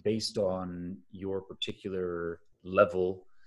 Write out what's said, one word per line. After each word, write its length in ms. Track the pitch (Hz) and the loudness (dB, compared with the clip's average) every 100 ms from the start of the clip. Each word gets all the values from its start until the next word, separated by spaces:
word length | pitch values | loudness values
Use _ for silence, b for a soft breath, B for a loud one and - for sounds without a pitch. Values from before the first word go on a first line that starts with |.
based 340 | 104 110 107 117 | 0 0 -2 0
on 600 | 98 92 92 87 87 98 - | 0 0 -4 -6 -8 -10 -14
your 300 | 95 95 95 | -10 -4 -4
particular 1000 | - - - 104 101 95 90 85 85 85 - _ | -6 -8 -8 -8 -6 -4 -2 -2 -4 -6 -12 _
level, 640 | 90 95 101 92 92 95 - - | 0 6 6 6 0 0 -10 -20